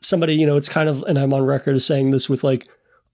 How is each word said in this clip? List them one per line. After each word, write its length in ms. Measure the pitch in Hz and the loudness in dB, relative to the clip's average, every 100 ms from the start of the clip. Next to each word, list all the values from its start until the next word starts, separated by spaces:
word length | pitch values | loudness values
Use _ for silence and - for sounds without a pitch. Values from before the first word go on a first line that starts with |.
somebody, 340 | - 185 160 156 | -2 0 0 2
you 100 | 156 | 2
know, 120 | 147 | 2
it's 100 | 139 | 0
kind 220 | 160 156 | 0 -2
of, 120 | 139 | -2
and 140 | - 147 | -2 0
I'm 160 | 135 | 0
on 120 | 139 135 | 0 0
record 300 | 139 - 135 | -2 0 0
as 80 | - | 0
saying 260 | 143 135 | 0 2
this 160 | 135 - | 0 0
with, 160 | 135 | -2
like, 240 | 143 131 - _ _ _ _ | 0 -2 -4 _ _ _ _